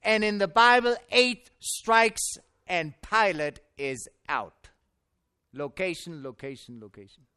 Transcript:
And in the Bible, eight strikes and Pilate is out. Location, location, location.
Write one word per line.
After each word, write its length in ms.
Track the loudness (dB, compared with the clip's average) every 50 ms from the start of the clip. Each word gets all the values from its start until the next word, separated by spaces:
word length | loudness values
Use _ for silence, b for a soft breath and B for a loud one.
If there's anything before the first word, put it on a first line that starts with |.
| _
And 180 | 2 0 2 2
in 160 | 0 0 0
the 80 | -2
Bible, 500 | 0 4 6 6 8 6 6 4 2 -2 -2 -6 _
eight 400 | 2 2 2 2 0 -6 _ -20 _ _
strikes 640 | -10 -10 -10 -8 -2 2 4 4 4 4 0 -4 -8 -8 -8 -12 _ _ _ _ _ -6
and 260 | -4 -4 -4 -6 -10 _ -10
Pilate 560 | -2 2 2 2 2 2 -2 -4 -6 -6 -10 _ _ _
is 320 | -8 -8 -6 -6 -8 -10 -16 _ _ _ -6
out. 400 | -6 -6 -6 -8 _ _ _ -20 _ _ _ _ _ _ _ _ _ _ _ _ _ _ _ _ -12
Location, 720 | -10 -10 -10 -8 -6 -6 -6 -6 -8 -12 -14 -14 -14 -14
location, 560 | -16 -16 _ -14 -14 -14 -14 -18 -20 -20 -20
location. 440 | -20 -20 _ -20 -20 -20 _ _ _ _ _